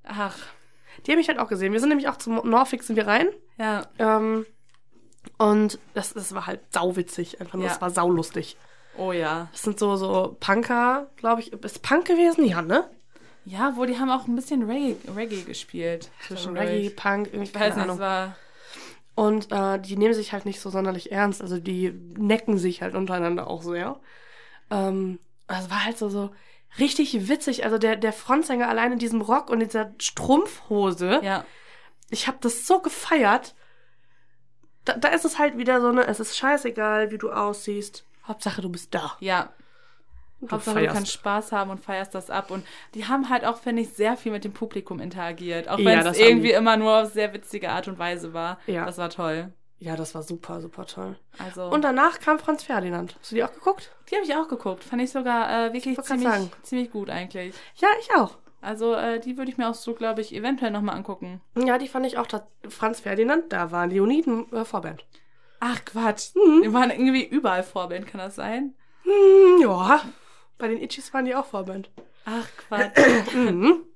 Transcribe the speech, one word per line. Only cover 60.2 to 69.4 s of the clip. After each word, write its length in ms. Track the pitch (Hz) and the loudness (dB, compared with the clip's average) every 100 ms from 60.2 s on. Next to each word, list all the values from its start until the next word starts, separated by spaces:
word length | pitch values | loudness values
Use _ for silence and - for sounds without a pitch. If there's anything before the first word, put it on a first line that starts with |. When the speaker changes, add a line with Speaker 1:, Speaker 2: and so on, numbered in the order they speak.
| 214 | -6
Speaker 1:
eventuell 360 | - 233 269 240 | -6 -4 -2 -2
nochmal 260 | 208 208 185 | -2 -4 -4
angucken. 440 | 202 190 180 185 - 240 | -8 -10 -12 -14 -8 0
Speaker 2:
Ja, 180 | 254 247 | 2 0
die 100 | 269 | -2
fand 180 | 262 262 | -4 -4
ich 120 | - | -4
auch 80 | 233 | -6
ta-, 200 | 220 - - 208 | -8 -10 -20 -16
Franz 320 | - 220 226 | -4 -4 -2
Ferdinand, 520 | 202 196 233 311 330 | -4 0 2 2 0
da 180 | 185 170 | -6 -4
waren 200 | 175 175 | -2 0
Leoniden, 600 | 190 208 285 330 226 - | 2 2 2 2 -2 -4
äh, 120 | 226 | -6
Vorband. 400 | 226 202 165 156 - - - - - - | -4 -6 -8 -14 -20 -20 -20 -20 -20 -6
Speaker 1:
Ach, 240 | 240 233 | -4 -4
Quatsch. 500 | - 220 226 214 - | -6 -2 -2 -2 -4
Speaker 2:
Mhm. 280 | 370 392 311 | 6 8 8
Speaker 1:
Die 100 | 220 | 6
waren 180 | 233 254 | 4 2
irgendwie 340 | - 262 262 | 4 2 2
überall 380 | 240 277 247 185 | 2 0 2 0
Vorband, 440 | 185 190 175 180 202 | -2 -6 -6 -8 -10
kann 120 | 196 | -12
das 160 | 190 | -12
sein? 400 | - 202 233 277 - - - | -8 -6 -4 -6 -10 -20 -6
Speaker 2:
Hm, 580 | 359 403 392 392 | 2 8 12 12